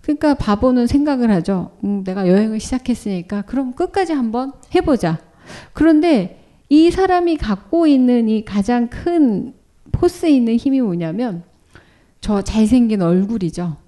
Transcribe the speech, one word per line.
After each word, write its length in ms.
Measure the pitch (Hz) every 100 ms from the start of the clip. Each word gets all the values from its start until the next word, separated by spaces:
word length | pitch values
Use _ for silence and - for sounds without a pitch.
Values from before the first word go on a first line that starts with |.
그러니까 320 | - 294 302
바보는 540 | 277 - 302 254 247 240
생각을 420 | 277 294 262 233
하죠. 400 | 190 165 190 - _
"음, 200 | 202 202
내가 240 | 190 190 180
여행을 320 | 190 220 220
시작했으니까 840 | - 254 - 226 208 185 170 202
그럼 300 | 196 254 254
끝까지 400 | 254 359 392 349
한번 400 | 302 226 233 269 - -
해보자." 460 | 349 - 277 170 160 _ _ - - -
그런데 680 | - 311 311 339 262 180 - _ _ _
이 200 | 294 330
사람이 480 | 349 381 359 349 311
갖고 480 | 214 196 - 330
있는 440 | 320 269 247 240 226
이 160 | 220
가장 420 | 208 202 196 240 233
큰 680 | - 339 349 269 190 254 - _ _ -
포스 340 | - 359 -
있는 300 | 339 269 233
힘이 260 | 233 277 269
뭐냐면 600 | 226 170 165 185 247 170 - _ _ - _ _ _ _
저 200 | - 202
잘생긴 600 | 196 220 214 254 233 214
얼굴이죠. 760 | 170 180 196 226 175 165 175 147